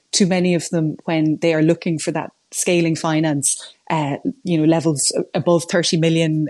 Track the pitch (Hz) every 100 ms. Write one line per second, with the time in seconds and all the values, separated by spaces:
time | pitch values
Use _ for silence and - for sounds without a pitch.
0 | _ - 185 185 180 170 - 175 156 -
1 | - 160 156 151 170 156 156 170 185 156
2 | - 156 - - _ - - 175 165 156
3 | 165 156 160 143 - - - _ - 156
4 | 143 143 - - 180 160 156 165 160 143
5 | - - - 180 175 170 - 175 160 170
6 | 160 165 160 156